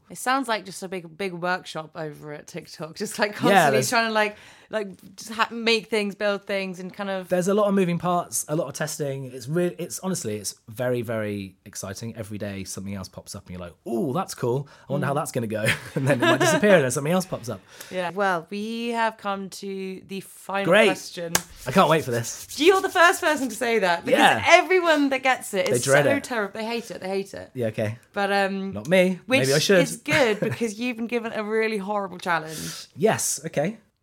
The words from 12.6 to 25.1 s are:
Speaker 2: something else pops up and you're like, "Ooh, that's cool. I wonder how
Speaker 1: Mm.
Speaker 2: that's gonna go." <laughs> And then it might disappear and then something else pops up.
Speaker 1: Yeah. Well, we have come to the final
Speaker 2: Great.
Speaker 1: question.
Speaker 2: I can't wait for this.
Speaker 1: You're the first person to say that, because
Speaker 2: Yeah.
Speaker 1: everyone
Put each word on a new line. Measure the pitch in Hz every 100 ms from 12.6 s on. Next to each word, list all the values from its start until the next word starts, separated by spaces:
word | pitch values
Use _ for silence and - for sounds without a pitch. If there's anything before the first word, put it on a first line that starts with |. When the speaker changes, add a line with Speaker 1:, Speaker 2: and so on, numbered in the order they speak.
Speaker 2:
something | 95 - 98
else | 98 92
pops | - -
up | 98 -
and |
you're | 90 87
like, | - 180
"Ooh, | 226 165
that's | 143 190
cool. | - 127 127 143 - -
I |
wonder | 143 139
how |
Speaker 1:
Mm. | 143
Speaker 2:
that's | 156
gonna | 127 113
go." | 110 110 -
<laughs> | -
And | - 135
then | -
it | 330
might | 311
disappear | 349 302 214
and | 185
then | 127
something | 151 143
else | 185
pops | 175 113 113
up. | - - - -
Speaker 1:
Yeah. | 185 175
Well, | 180 196 175 160
we | 208 220 233 233
have | 233 226 226
come | 208 196 196 -
to | 196 196 190 185 -
the | 196
final | - - - 196 196
Speaker 2:
Great. | 196 220
Speaker 1:
question. | - - - 170 170 - - -
Speaker 2:
I |
can't | 180 160
wait | 160
for | 127
this. | 117 117 - - -
Speaker 1:
You're | 320 381
the | 381
first | 381 339 -
person | 339 302 262
to |
say | - 233 226
that, | 185 170
because | - -
Speaker 2:
Yeah. | 196 117 240
Speaker 1:
everyone | 349 311 370 339 302 285